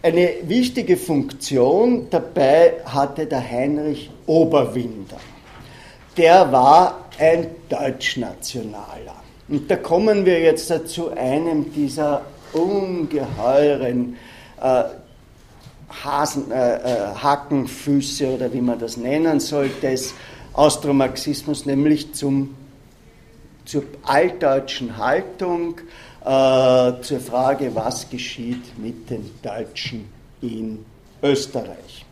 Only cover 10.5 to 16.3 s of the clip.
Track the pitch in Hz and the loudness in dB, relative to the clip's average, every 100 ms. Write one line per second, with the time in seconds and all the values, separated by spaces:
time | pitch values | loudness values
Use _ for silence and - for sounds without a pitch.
10.5 | 156 - 165 - - 170 - 127 143 165 | 2 0 -4 -4 -8 -8 -4 -2 0 0
11.5 | 156 143 147 143 127 147 143 - - - | -2 -2 -2 -4 -2 -2 -2 -6 -20 -6
12.5 | 156 180 202 190 180 151 147 123 120 117 | -2 0 0 -2 -4 -4 -4 -4 -2 2
13.5 | 135 147 143 127 123 123 - - - - | 4 4 2 -2 -2 -4 -8 -20 -20 -20
14.5 | - 131 127 - - - - - - - | -4 0 2 0 -6 -20 -20 -20 -20 -20
15.5 | - - - - - 143 143 147 | -20 -20 -20 -20 -12 -4 -2 -2